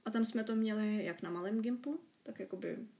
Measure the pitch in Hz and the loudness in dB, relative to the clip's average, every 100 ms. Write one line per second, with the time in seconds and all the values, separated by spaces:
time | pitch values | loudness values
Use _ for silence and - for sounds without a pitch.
0 | - 226 226 233 220 226 220 214 214 214 | -2 2 2 2 2 2 4 4 2 2
1 | 180 170 170 175 180 220 226 247 285 311 | 0 -2 -4 -2 0 0 2 0 -2 -6
2 | - _ - 226 190 - - - 233 - | -8 _ -12 -10 -6 -6 -4 -6 -8 -14